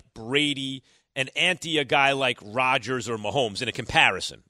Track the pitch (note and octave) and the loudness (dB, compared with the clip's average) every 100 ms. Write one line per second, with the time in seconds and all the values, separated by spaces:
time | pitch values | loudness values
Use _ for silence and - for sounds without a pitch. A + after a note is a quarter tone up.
0 | - A#2 A2+ C#3+ D3 C3+ C3+ C3 - _ | -16 -14 -2 0 2 0 -2 -8 -14 _
1 | _ C3+ C3 D3 F3 F3+ E3 D3+ C3 D3 | _ -6 -4 0 0 0 -2 -2 2 4
2 | C#3 C3+ B2+ A#2+ G#2 A#2+ B2+ C3 A2 C3 | 4 4 0 -2 -4 -2 0 0 -2 -6
3 | A2 A2+ G#2 C3 A2+ G2 A#2 B2+ A#2 D#3+ | -4 -6 -2 0 0 -2 -6 -6 0 4
4 | B2 F#2 - A#1 _ | 4 2 -6 -12 _